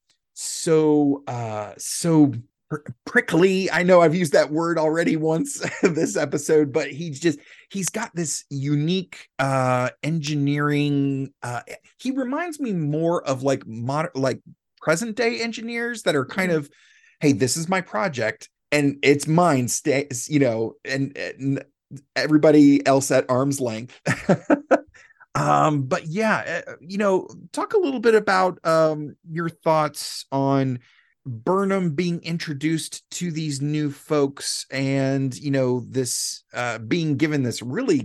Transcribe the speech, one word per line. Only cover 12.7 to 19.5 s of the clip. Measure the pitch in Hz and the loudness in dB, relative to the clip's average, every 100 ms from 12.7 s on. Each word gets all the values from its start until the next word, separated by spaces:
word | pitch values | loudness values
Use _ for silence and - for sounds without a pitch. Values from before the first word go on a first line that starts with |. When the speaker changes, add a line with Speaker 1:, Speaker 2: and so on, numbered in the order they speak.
Speaker 1:
more | 185 147 147 165 175 - | -2 -2 0 0 0 -2
of, | 127 | -2
like, | 135 135 - | 0 -2 -4
moder-, | 113 117 143 165 | -8 -4 -2 -2
like, | 135 135 113 - - _ _ | -2 -2 -2 -10 -20 _ _
present | - 185 233 214 | 0 0 -2 -2
day | 233 233 | -2 -2
engineers | 233 226 226 233 240 233 | -6 -8 -8 -6 -6 -4
that | - | 0
are | 151 123 | 0 0
kind | - 185 | -2 0
Speaker 2:
Mm-hmm. | 160 | 0
Speaker 1:
of, | 143 _ _ _ _ - | -2 _ _ _ _ 0
"Hey, | 151 | 2
this | 117 127 165 | 4 2 0
is | 165 | -2
my | 190 | -2
project | 180 208 202 123 110 110 - _ - | -2 -2 -2 -2 -4 -6 -12 _ -2
and | 147 143 139 | 0 2 2
it's | 131 143 156 | 4 4 4
mine, | 160 175 | 4 4